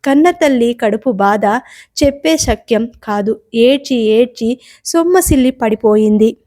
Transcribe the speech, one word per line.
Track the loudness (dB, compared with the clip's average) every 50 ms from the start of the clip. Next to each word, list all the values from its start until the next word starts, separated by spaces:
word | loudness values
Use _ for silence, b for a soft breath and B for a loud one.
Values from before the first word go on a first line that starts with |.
| -2
కన్న | 0 0 2 2 2
తల్లి | 0 0 0 0 0 0 0 -2 -2
కడుపు | -2 -2 -2 -2 -2 -4 -4
బాధ | -2 0 0 0 0 0 0 -2 -2 -4 B B B B B B B -2 -2
చెప్పే | -2 -2 -2 -2 -2 0 0
శక్యం | 0 -2 -4 -6 _ -4 -2 -2 -2 -4 -10 -16 -10
కాదు. | -6 -6 -4 -2 -4 -4 -6 _ _ -2
ఏడ్చి | 2 2 2 2 0 -2 -4 -4
ఏడ్చి | -2 0 0 2 2 0 0 -2 -6 -6 -6 -6 -6 b b b b b
సొమ్మసిల్లి | -4 -2 -2 0 2 2 0 2 2 0 2 2 0
పడిపోయింది. | -2 -2 -4 -4 -4 0 0 0 2 2 2 2 2 2 2 0 0 _ _